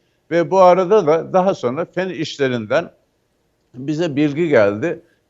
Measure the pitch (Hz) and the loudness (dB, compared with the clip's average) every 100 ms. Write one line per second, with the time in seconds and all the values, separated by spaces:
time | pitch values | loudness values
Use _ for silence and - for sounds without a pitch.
0 | _ _ _ 165 156 185 180 175 175 160 | _ _ _ -2 0 4 6 6 4 2
1 | 139 165 - 185 190 180 123 135 - - | 2 0 0 0 0 -2 -4 -6 -8 -6
2 | 190 139 151 - 135 123 107 139 175 _ | -8 -6 -10 -4 -2 -2 -2 -4 -4 _
3 | _ _ _ _ _ _ _ 123 139 151 | _ _ _ _ _ _ _ -14 -8 -4
4 | 170 135 151 139 170 131 101 104 160 - | -4 -2 -2 -2 0 2 2 0 -6 -8
5 | _ _ _ | _ _ _